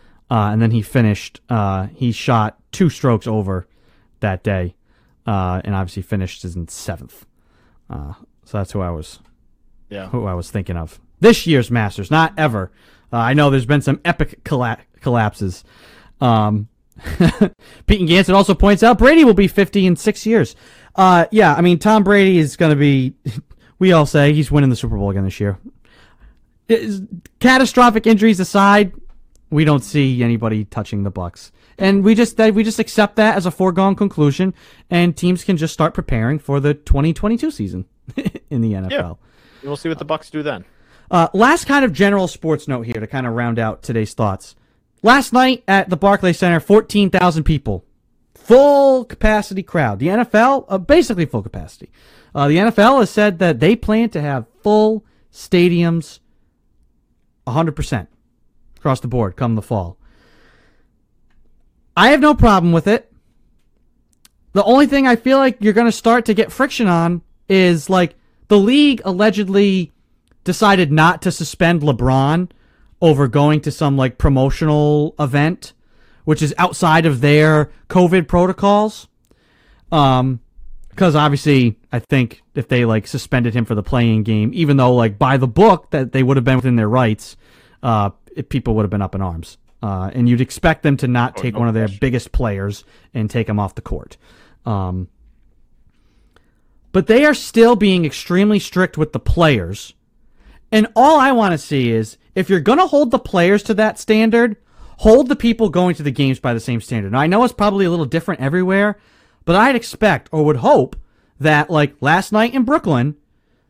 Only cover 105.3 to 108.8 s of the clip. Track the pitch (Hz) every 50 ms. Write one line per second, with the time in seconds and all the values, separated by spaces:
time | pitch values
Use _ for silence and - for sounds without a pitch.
105.3 | 277 - - 233 226 - 226 196 143 180 180 180 165 - 147 143 123 139 143 135
106.3 | 131 - - 131 120 113 - - 123 113 - - 131 113 101 98 104 127 147 160
107.3 | 185 214 247 240 - - 208 208 196 196 196 175 170 170 156 120 160 165 - -
108.3 | 180 - 127 139 156 180 185 185 190 196